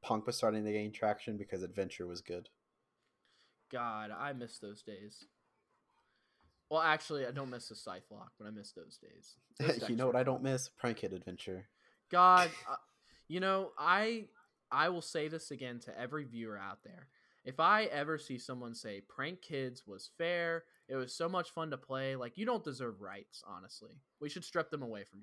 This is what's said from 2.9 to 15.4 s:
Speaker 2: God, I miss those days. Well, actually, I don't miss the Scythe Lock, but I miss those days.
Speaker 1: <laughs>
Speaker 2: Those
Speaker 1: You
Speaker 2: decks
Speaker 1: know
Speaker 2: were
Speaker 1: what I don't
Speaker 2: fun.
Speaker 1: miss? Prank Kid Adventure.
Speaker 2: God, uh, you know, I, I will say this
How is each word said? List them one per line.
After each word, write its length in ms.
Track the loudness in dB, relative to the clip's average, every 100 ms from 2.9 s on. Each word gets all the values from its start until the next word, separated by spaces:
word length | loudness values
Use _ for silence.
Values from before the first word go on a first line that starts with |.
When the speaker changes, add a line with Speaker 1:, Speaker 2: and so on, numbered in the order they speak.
| _ _ _ _ _ _ _ _
Speaker 2:
God, 380 | -4 -2 -2 -6
I 200 | -4 -4
miss 240 | -4 -8 -10
those 240 | -12 -12
days. 420 | -12 -12 -14 -18 -20 _ _ _ _ _ _ _ _ _ _ _ _ _ _
Well, 120 | 2
actually, 440 | 4 4 2 -2 -2
I 60 |
don't 180 | -4 -6
miss 180 | -8 -12
the 80 | -12
Scythe 340 | -10 -12 -12
Lock, 220 | -18 -18 _
but 80 | -12
I 40 |
miss 200 | -12 -12
those 260 | -16 -16 -18
days. 380 | -20 -20 -20 -20 _
Speaker 1:
<laughs> 120 | -2
Speaker 2:
Those 140 | 2 2
Speaker 1:
You 40 |
Speaker 2:
decks 120 | 2
Speaker 1:
know 140 | 2 4
Speaker 2:
were 80 |
Speaker 1:
what 60 | 6
I 40 |
don't 140 | 4 4
Speaker 2:
fun. 60 |
Speaker 1:
miss? 260 | 2 2 0
Prank 280 | -2 0 0
Kid 160 | -2
Adventure. 520 | -4 -8 -10 -8 -8 -10 _ _ _ _
Speaker 2:
God, 400 | 10 12 12 8 2 -6
uh, 60 | -8 -8 _ _ -20 _
you 120 | 0
know, 320 | 2 2 0 0
I, 480 | 4 4 4 0 -6 -16 _ _ _
I 180 | 2 4
will 120 | 2
say 260 | -2 -2 -2
this 240 | -4